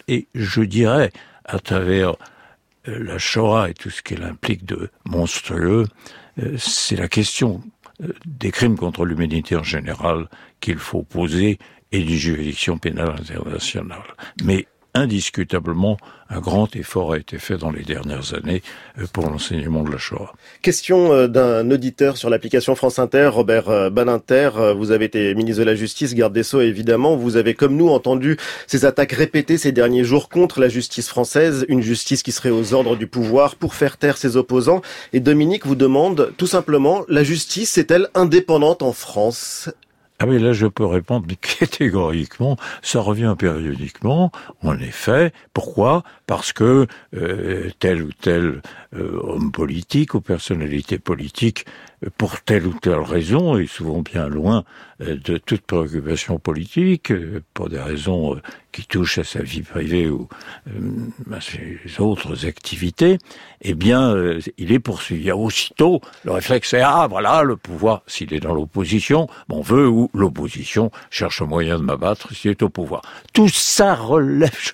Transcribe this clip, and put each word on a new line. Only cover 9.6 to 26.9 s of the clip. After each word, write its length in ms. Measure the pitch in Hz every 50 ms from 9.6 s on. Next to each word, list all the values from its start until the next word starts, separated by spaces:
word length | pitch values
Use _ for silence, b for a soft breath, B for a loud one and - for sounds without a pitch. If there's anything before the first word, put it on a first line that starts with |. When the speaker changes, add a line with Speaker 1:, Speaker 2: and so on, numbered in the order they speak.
| 80
Speaker 1:
général 640 | - - 73 69 73 71 - - 85 82 82 80 - B B B B B B
qu'il 180 | - 90 85 78
faut 240 | - - - - 78
poser 540 | - - 85 90 76 80 90 101 104 98 - b b b b b _
et 80 | 104 98
d'une 160 | 80 78 82 78
juridiction 580 | 76 85 78 73 76 76 69 - - 92 85
pénale 380 | 76 - 82 76 78 82 82 73 76
internationale. 840 | 82 80 80 - - - 82 - - - - - - 90 - - - - - B B B B - -
Mais 220 | - 95 - - - _ _ _ _
indiscutablement, 1040 | - 127 143 120 104 98 - - - 98 90 - 95 87 80 85 82 85 95 107 104 101 B B B B B B
un 100 | 95 82
grand 340 | - 87 87 104 107 104 -
effort 380 | 107 - - - 95 87 80
a 60 | 80 76
été 200 | - - 73 73
fait 180 | - - 95
dans 140 | 85 80 80
les 120 | 76 73 73
dernières 500 | 76 76 69 - 73 73 67 71 - -
années, 260 | - 73 78 92 92 B B B B B B B -
euh, 80 | 95 -
pour 160 | - 92 80 80
l'enseignement 560 | 76 76 - - 90 78 69 82 80 78 76
de 80 | 76
la 60 | 71 -
Shoah. 340 | - - - - 101 - - b b b b b
Speaker 2:
Question, 500 | - 185 - - - - 185 180 175 165
euh, 160 | 143 131 127 123
d'un 420 | 117 131 127 120 117 113 113 120
auditeur 460 | 139 131 123 131 - - 143 139 135
sur 120 | - - 120
l'application 460 | 113 - - 113 - 123 - - 131
France 240 | - 135 127 - -
Inter, 300 | 127 117 - 139 143 143
Robert, 360 | 104 117 110 101 113 113 - 98
euh, 200 | 110 101 95 95
Badinter. 600 | 101 120 123 123 117 107 - - 127 135 147 135 107
Euh, 180 | 110 113 104 101
vous 160 | 98 110 104
avez 140 | 110 107 110
été 280 | 104 - 107 104 98 98
ministre 240 | 110 113 113 107 110
de 60 | 113
la 100 | 110 110
Justice, 360 | 104 110 104 - - 147 123 123
garde 180 | 117 113 107
des 100 | 98 117
Sceaux, 180 | 113 - - 139
évidemment. 540 | 120 113 101 104 110 113